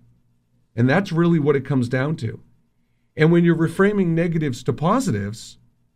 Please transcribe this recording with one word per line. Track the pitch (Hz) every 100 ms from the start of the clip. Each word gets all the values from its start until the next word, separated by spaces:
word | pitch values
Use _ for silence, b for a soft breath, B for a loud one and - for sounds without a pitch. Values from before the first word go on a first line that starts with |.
| _ _ _ _ _ _ _
And | 113 127
that's | 160 196
really | 165 170 170
what | 143 139
it |
comes | 135 135 120
down | 131 139 156
to. | 113 - - _ _ _ _ _ _ -
And | 156
when | 170
you're | 170 165
reframing | 160 - 196 208 175
negatives | 165 175 165 151 131
to | -
positives, | 113 160 240 233 104 101 110 - - _ _ _